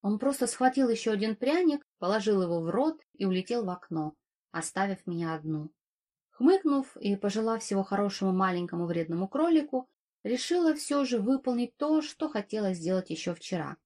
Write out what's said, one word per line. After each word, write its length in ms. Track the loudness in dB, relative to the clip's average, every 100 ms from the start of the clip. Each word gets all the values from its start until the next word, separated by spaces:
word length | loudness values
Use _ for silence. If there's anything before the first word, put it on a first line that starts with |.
Он 200 | 0 0
просто 260 | 0 0 -2
схватил 420 | 2 2 4 2
еще 220 | 2 0
один 240 | 0 0
пряник, 500 | 0 0 4 4 2 -6 _
положил 420 | -2 0 2 2
его 200 | 2 0
в 100 | 0
рот 300 | 0 0 -2 _
и 100 | -4
улетел 400 | 0 0 -2 -4
в 60 | -2
окно, 440 | -6 -6 -6 -6 -8 _ _ _
оставив 560 | -8 -6 -2 -2 -2 -6
меня 260 | -4 -4
одну. 380 | -4 -4 -6 -6 _ _ _ _ _ _
Хмыкнув 680 | _ 4 4 4 0 0 -6
и 180 | -2 0
пожелав 480 | 0 0 -2 -2
всего 180 | -2 -2
хорошего 480 | 0 0 0 0 0
маленькому 560 | 2 2 0 -4 -4 -2
вредному 400 | -2 -2 -2 -2
кролику, 640 | 0 4 4 2 -4 -6 _ _ _
решила 500 | -4 -4 0 2 2
все 320 | 0 -2 0
же 140 | 0 0
выполнить 580 | 2 0 0 -2 -2 _
то, 240 | 2 2
что 280 | 0 -6 -4
хотела 440 | -4 -4 -2 -2
сделать 360 | -2 0 -2 -2
еще 240 | -6 -6
вчера. 420 | -8 -6 -6 -6 -10